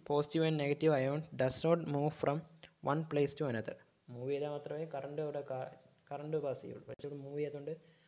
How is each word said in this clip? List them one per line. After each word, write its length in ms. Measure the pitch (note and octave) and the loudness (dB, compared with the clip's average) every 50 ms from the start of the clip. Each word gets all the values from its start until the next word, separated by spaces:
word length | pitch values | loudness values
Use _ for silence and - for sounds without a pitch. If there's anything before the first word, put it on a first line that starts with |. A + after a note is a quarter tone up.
| - | -4
positive 400 | - C#3+ D3 D3 - - D#3+ D#3+ D#3+ | 0 2 2 2 4 4 4 4 4
and 80 | D#3 | 4
negative 360 | D3+ C#3+ C#3 C#3+ C#3 D#3 D#3+ | 4 4 4 4 6 6 6
ion 280 | D3+ C3 C3 C3+ C#3+ D#3 D#3 - - B2+ | 6 6 4 4 2 0 -2 -4 0 2
does 160 | B2+ C3 B2+ - - | 2 2 2 2 4
not 160 | D#3+ E3+ E3+ D#3+ | 4 4 4 4
move 260 | D3 C#3+ C#3+ D3 D3+ | 2 0 2 2 0
from 260 | D3+ - - C#3+ C#3+ E3 D#3+ - - _ - - _ _ - C3+ | 0 0 2 2 2 0 -2 -8 -16 _ -20 -20 _ _ -2 0
one 100 | C#3+ D#3+ D#3+ | 0 0 0
place 280 | D#3+ D3 D3 C#3+ C#3 - | 0 2 2 2 2 0
to 100 | - D#3 | -2 -2
another. 280 | C3+ A#2 A2 G#2+ - - - - _ _ _ _ - | -2 -2 -2 -4 -6 -8 -12 -14 _ _ _ _ -16
Move 220 | A#2+ A#2+ B2 C3+ | -12 -8 -6 -4
ചെയ്താൽ 180 | C#3+ C#3 D3 D3 | -2 -2 -2 -4
മാത്രമേ 320 | D3 D3 D3 D3+ D3+ D3+ E3 D#3+ | -6 -6 -8 -8 -8 -8 -8 -8
current 280 | D3+ C#3 C3+ C#3 D3 D3+ | -8 -8 -8 -8 -6 -6
അവിടെ 200 | D#3 D3 C#3+ C#3+ C#3 - | -6 -6 -6 -6 -6 -6
ക-, 240 | C3 B2+ C#3+ - - - _ _ _ _ _ - | -6 -6 -8 -8 -12 -16 _ _ _ _ _ -12
current 260 | C#3+ C#3+ D3 D3+ D#3 D#3 C#3+ | -12 -10 -6 -4 -4 -4 -2
pass 160 | C#3 B2 - | -4 -6 -6
ചെയ്യുള്ളൂ. 220 | - - A#2+ A#2 - | -8 -12 -14 -14 -14
പക്ഷേ 180 | - - - - | -16 -14 -12 -10
ഇവിടെ 120 | C#3+ C#3+ C#3+ C#3 | -10 -10 -12 -12
move 120 | C#3 C#3+ D3 | -10 -6 -6
ചെയ്യാത്തതുകൊണ്ട് 340 | D3+ D3 D3 C#3+ C#3+ D3+ E3 D#3+ - _ _ _ _ | -6 -6 -6 -8 -10 -10 -10 -12 -14 _ _ _ _